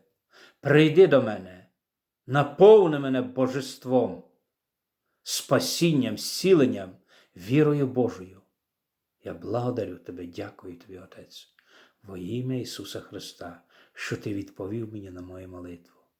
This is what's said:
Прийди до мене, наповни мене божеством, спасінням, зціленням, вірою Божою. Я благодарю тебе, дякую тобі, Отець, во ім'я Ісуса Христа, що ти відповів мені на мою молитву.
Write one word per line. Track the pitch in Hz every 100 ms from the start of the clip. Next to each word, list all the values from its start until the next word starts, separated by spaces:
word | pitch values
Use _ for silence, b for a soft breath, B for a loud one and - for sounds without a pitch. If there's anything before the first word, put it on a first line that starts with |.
| _ _ _ b b _
Прийди | 131 143 156 147 185
до | 139
мене, | 117 101 92 92 - _ _ _ _ _ -
наповни | 135 135 - 196 220 180 147
мене | 139 131
божеством, | 113 131 127 135 127 - 127 127 110 87 - _ _ _ _ _ _ _ _ _
спасінням, | - - - 127 - - 170 147 123 104
зціленням, | - - 180 180 123 104 92 - b b b 92
вірою | 92 139 147 143 131
Божою. | 127 113 - 92 - _ _ _ _ _ _ _ _
Я | 98
благодарю | 85 98 117 123 110 95 90
тебе, | - 87 87
дякую | 87 101 - 95 87
тобі, | - 92
Отець, | 92 - - - - _ b b b b
во | 101 92
ім'я | 90 117 127 131
Ісуса | 117 - 98 107
Христа, | - 98 - - 87 87 _ b b
що | - - 113
ти | 110
відповів | 101 98 - 98 113 110
мені | 110 98
на | 90
мою | 90 90 92
молитву. | 90 90 87 _ _ _ _